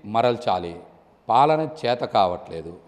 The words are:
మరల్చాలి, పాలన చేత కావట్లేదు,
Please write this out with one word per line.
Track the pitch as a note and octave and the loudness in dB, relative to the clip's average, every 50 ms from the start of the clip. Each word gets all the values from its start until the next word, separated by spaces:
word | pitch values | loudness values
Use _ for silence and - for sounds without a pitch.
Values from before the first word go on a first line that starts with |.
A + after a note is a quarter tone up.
| - | -10
మరల్చాలి, | G#2 G#2+ A2+ A#2 B2 A#2+ A2+ - - F#2+ F2+ F2 E2+ E2+ F2 - - - _ _ _ _ _ _ - | -2 0 2 4 4 2 0 0 -2 -2 -2 -2 -6 -10 -12 -16 -20 -20 _ _ _ _ _ _ 2
పాలన | A2+ B2 C#3 D3+ D#3 D#3 D#3+ D3+ - - - | 4 4 6 4 4 2 0 -4 -6 -4 -2
చేత | A#2+ B2 A#2+ | -2 -2 -2
కావట్లేదు, | - G2+ - A2 G2 F2+ F2 E2+ - - F2 E2 D#2 E2+ E2+ F#2 - | -2 0 2 2 2 2 0 -4 -8 -10 -12 -12 -12 -12 -14 -18 -20